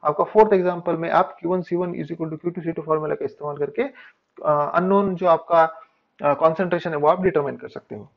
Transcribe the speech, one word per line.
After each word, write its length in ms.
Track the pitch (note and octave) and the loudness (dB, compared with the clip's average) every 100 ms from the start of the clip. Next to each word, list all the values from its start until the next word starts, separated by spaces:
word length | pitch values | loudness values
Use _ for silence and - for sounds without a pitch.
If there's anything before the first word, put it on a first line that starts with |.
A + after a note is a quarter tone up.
आपका 200 | D3+ D3+ | -2 -2
फोर्थ 280 | F3+ G#3+ G#3+ | 2 6 6
एग्जांपल 440 | G3 F3+ F3 E3+ E3 | 4 2 -2 -4 -4
में 120 | E3 | 0
आप 260 | E3 F#3 - | 0 0 -4
क्यू 100 | E3+ | -4
वन 120 | F#3 | -2
सी 140 | E3 F3 | -2 -4
वन 160 | F3+ | -4
is 200 | F3 D3+ | -6 -10
equal 180 | E3+ D#3+ | -8 -8
to 80 | D#3 | -6
क्यू 100 | F3 | -8
टू 120 | E3+ | -6
सी 100 | E3 | -6
टू 100 | E3 | -6
फॉर्मूला 320 | D#3 D#3 D#3 | -2 -2 -2
का 100 | D3 | -4
इस्तेमाल 320 | C#3 - D3 C#3+ | -6 -8 -10 -6
करके, 260 | C#3+ - | -6 -4
अ, 880 | C#4 - - _ _ - - D3 D3 | -4 -6 -20 _ _ -6 0 2 2
अननोन 400 | E3+ F#3 G3 G3+ F3 | 0 2 2 2 0
जो 100 | F#3 | 2
आपका, 360 | F#3 - E3+ D#3+ - - _ _ _ | 2 4 4 4 -2 -20 _ _ _
अ, 140 | D3 | -2
कॉन्सेंट्रेशन 560 | C#3 D#3+ D#3+ F3+ E3+ E3+ | 2 2 2 -2 -2 -2
है 60 | D3 | 0
वो 120 | D3 | 2
आप 140 | F3+ | 2
डिटरमाइन 340 | F#3 D#3 C#3+ B2 | 2 0 -2 -8
कर 120 | C3 | -14
सकते 260 | - _ | -16 _
हो। 140 | A2 G2+ | -16 -16